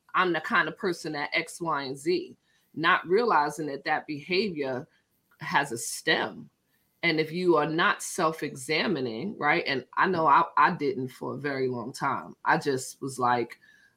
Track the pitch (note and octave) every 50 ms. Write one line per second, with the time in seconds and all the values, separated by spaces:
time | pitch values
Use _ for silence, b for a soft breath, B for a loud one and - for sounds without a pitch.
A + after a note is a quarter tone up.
0 | _ _ - D#3+ F#3 F3+ E3+ D#3 - - A#3 F3 D#3+ D#3 E3 - - F#3+ F3 -
1 | - E3 D3+ D3 D3 - - E3+ D#3+ E3 - - E3+ E3 D3+ C#3 C#3 C3 C#3 C#3
2 | C#3 E3 F3+ E3 - - - - _ _ _ _ _ _ _ D3 D#3+ F3 F#3 -
3 | - E3 F#3 A3 B3 A3 F3 D#3 D3 D3+ D3+ E3+ D#3 D3 C#3 C#3 - D#3+ D#3 C#3+
4 | - - D3+ C#3 C#3+ - F3+ F#3 A3+ G3+ E3 D3 C#3 C3 B2+ B2 D#3 - _ _
5 | _ _ _ _ _ _ _ _ D#3 D3+ F3+ D3 D3 D3 A2+ - - - - -
6 | - D#3 E3+ G#3 - A3 - - - - _ _ _ _ _ _ _ _ _ _
7 | - E3+ D#3+ D#3 D3+ D3+ D#3+ F3+ F#3 F3 E3 D3+ D3 D#3+ D#3 E3 F#3 G#3 - -
8 | - - - - E3+ D#3+ E3 - D#3+ C#3+ - C#3 - - D#3 E3 A3 A#3+ F3 C#3
9 | B2+ A#2+ A2 A2+ D3 G3+ A3+ - C#3+ D3 D#3 E3+ - - C#3 B2+ - - - -
10 | D3+ F#3+ F#3 E3 D#3+ D3 C#3 D#3+ E3+ - - - D3 E3+ F3+ D3 D3 C#3 - B2
11 | C3 B2+ - - D3 C3 A#2+ C#3+ C#3 D3 C#3 C3 C3 B2+ B2+ A#2+ A2 B2 C#3+ -
12 | D3+ C#3 B2 F#2+ D#2+ - - - - - D3+ D#3+ - D3 C3+ C3 - - - -
13 | - C3+ C3 B2 B2 B2 B2 B2 A#2 - - - _ _ _ _ _ _ _